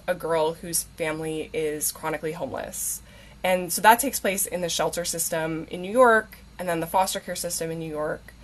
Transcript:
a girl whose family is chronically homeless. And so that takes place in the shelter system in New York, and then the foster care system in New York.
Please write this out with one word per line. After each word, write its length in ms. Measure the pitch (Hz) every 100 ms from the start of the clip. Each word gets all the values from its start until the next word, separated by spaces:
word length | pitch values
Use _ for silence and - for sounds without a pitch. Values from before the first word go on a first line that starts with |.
| -
a 100 | 175
girl 400 | 160 165 156 165
whose 280 | 170 165
family 640 | - - 160 156 160 156 151
is 400 | 160 156 151 147
chronically 400 | - 160 151 160
homeless. 680 | 165 135 - - - - - - - - -
And 280 | 185 185 180
so 100 | 190
that 160 | 214 233
takes 200 | - -
place 260 | 214 190 -
in 160 | 180
the 60 | 175
shelter 380 | - 165 170 175
system 640 | 170 - 165 160 160 165
in 120 | 175
New 100 | 185
York, 480 | 226 254 220 214 - - -
and 100 | 180
then 120 | 170
the 80 | 165
foster 320 | 190 190 196
care 160 | - 175
system 340 | 175 170 165
in 100 | 165
New 100 | 160
York. 440 | 151 151 156 - -